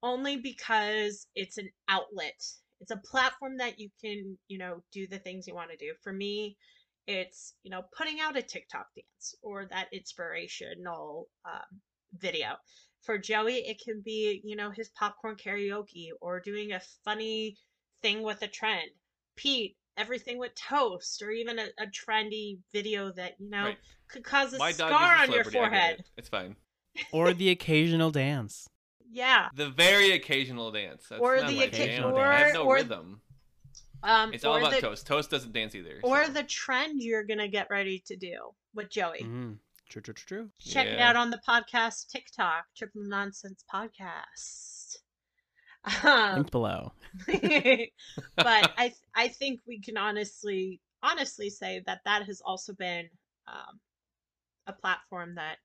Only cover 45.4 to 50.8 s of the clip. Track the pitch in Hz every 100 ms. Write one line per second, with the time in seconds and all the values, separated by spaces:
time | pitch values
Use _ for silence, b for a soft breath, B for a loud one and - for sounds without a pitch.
45.4 | _ b b b - 196 311 269 214 190
46.4 | 147 123 113 90 - - - - - 370
47.4 | 208 294 233 247 233 _ - - - -
48.4 | 175 220 190 - 240 240 _ 208 240 -
49.4 | 277 247 - 233 196 220 208 208 208 -
50.4 | 208 196 185 185